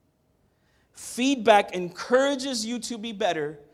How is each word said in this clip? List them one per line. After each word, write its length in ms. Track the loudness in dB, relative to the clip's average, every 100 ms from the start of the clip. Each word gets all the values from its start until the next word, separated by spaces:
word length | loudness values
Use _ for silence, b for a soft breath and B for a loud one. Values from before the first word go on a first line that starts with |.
| _ _ _ _ _ _ _ _ _
Feedback 840 | -20 -10 -2 0 2 6 6 4 -4
encourages 880 | -6 -8 0 2 4 0 -4 -6 -6
you 140 | -6
to 180 | -8 -10
be 140 | -8
better, 480 | -4 -2 -2 -4 -8 -20